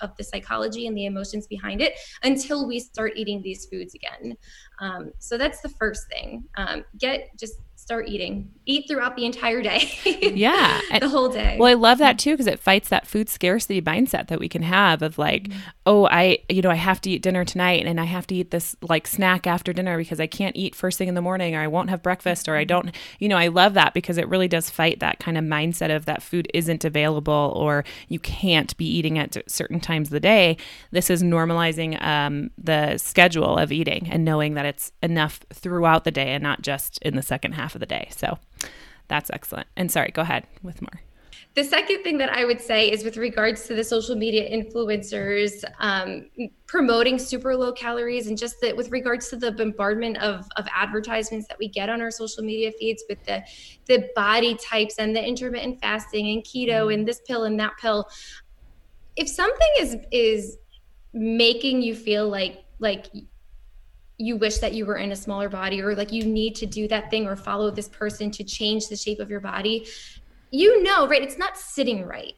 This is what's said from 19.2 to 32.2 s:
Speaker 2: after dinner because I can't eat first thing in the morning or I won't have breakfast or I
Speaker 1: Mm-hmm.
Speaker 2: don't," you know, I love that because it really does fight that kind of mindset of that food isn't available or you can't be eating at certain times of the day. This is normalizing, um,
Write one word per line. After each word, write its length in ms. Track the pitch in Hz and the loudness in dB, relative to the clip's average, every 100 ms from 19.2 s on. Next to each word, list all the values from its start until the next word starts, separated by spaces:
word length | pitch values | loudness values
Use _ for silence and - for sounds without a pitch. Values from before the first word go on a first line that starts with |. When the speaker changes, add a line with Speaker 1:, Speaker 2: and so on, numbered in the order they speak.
| 190 185 180 | 4 4 2
Speaker 2:
after 260 | 170 185 | 0 -2
dinner 240 | 175 185 170 | -2 -2 -2
because 220 | 165 156 | -2 -4
I 60 | 160 | -4
can't 280 | - 196 - | -2 -4 -2
eat 180 | 190 | -6
first 240 | - 185 - | -2 -4 -2
thing 100 | 185 | -2
in 60 | |
the 80 | 175 | 0
morning 340 | 180 185 175 156 | 0 0 0 0
or 40 | |
I 60 | 156 | 0
won't 240 | 170 180 | 0 0
have 120 | 185 | -2
breakfast 460 | 180 180 180 170 - | 0 0 0 -2 0
or 60 | 151 | 0
I 60 | |
Speaker 1:
Mm-hmm. 60 | 156 175 170 | 2 0 0
Speaker 2:
don't," 80 | - - - | -10 -16 -4
you 100 | 208 | 2
know, 80 | 185 | 4
I 120 | 170 | 4
love 260 | 175 202 | 6 6
that 180 | 196 156 | 8 6
because 240 | 180 180 170 | 4 0 -2
it 100 | - | 0
really 180 | 185 185 | 2 2
does 220 | 170 160 | 0 -2
fight 300 | - 165 - | 0 2 2
that 180 | - - | -2 -2
kind 180 | 175 160 | -2 -2
of 80 | |
mindset 500 | 156 151 165 165 160 | 0 0 0 0 0
of 100 | 156 | 0
that 180 | 160 - | -2 -6
food 260 | - 170 - | -4 -4 -2
isn't 300 | 175 165 165 | -2 0 0
available 680 | 165 151 151 151 151 147 143 - | 0 2 2 0 2 2 2 2
or 280 | 151 147 - - - | 2 2 -2 -12 -8
you 100 | 165 | -6
can't 560 | - - 190 160 - - | -6 -2 4 4 2 -4
be 100 | 165 | -2
eating 320 | 170 156 156 | 0 0 0
at 180 | - - - | -2 -6 -8
certain 300 | - - 165 | -6 -4 -4
times 280 | - 160 147 | -2 -2 0
of 40 | |
the 80 | 160 | 2
day. 360 | 180 220 175 165 - - - | 6 6 6 2 -6 -20 -4
This 180 | 180 175 | -2 2
is 120 | 175 | 2
normalizing, 800 | 175 165 165 170 165 160 160 160 | 4 4 2 2 0 0 -4 -2
um, 460 | - 147 | 0 0